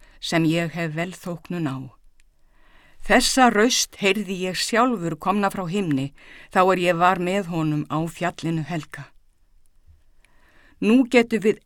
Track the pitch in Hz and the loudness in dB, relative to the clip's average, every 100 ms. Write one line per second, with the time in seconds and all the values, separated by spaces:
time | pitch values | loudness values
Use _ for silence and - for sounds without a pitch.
0 | - - - 170 165 165 170 165 165 151 | -20 -14 -4 0 2 0 -2 -6 -6 -6
1 | 175 175 185 170 - 175 151 131 131 _ | -8 -8 -12 -12 -8 -6 -6 -6 -12 _
2 | - _ _ _ _ _ _ - _ - | -20 _ _ _ _ _ _ -20 _ -14
3 | - 214 247 - 247 214 233 - - - | 2 2 4 4 4 4 2 2 -4 -2
4 | 196 196 185 190 185 175 - 220 254 226 | 0 0 -4 -6 -6 -4 -2 2 2 0
5 | 165 156 190 202 196 196 175 196 185 135 | -4 -4 -2 0 0 -2 -6 -4 -2 -2
6 | 139 - - - - 190 185 185 175 170 | -2 -10 -20 -20 -4 2 4 4 2 4
7 | 180 185 180 196 170 175 156 151 147 151 | 2 2 0 -2 -4 -4 -2 -2 -4 -4
8 | 165 - 175 - 156 165 151 170 - - | -6 -6 -6 -4 -4 -4 -4 -8 -10 -16
9 | 139 - _ _ _ _ _ _ _ - | -18 -20 _ _ _ _ _ _ _ -20
10 | _ _ _ _ _ _ _ _ 196 247 | _ _ _ _ _ _ _ _ 4 4
11 | 240 247 233 220 208 - | 6 4 4 0 0 0